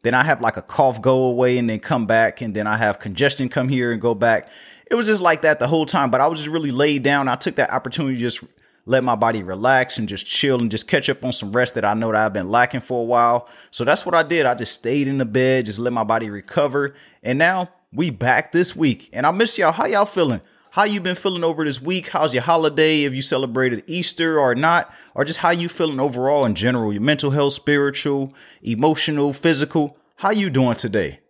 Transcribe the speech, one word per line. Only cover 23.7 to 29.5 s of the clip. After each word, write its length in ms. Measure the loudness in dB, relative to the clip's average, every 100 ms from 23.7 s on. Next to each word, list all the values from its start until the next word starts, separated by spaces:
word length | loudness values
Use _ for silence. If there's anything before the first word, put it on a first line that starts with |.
| 0 -4
Easter 520 | -4 -4 -2 0 2
or 160 | 2 2
not, 380 | 2 2 0 -14 -12 -4
or 100 | -2
just 140 | 0
how 100 | 0
you 180 | 0 -4
feeling 320 | -2 -2 -2
overall 460 | -4 -2 0 2 0
in 100 | 0
general, 380 | 0 0 -2
your 80 | 0
mental 300 | 0 0 0
health, 200 | 0 0
spiritual, 840 | -2 0 2 0 -2 -2 -2 -4 -10 -20 -12
emotional, 720 | -6 0 2 2 -2 0 -2
physical, 640 | 0 0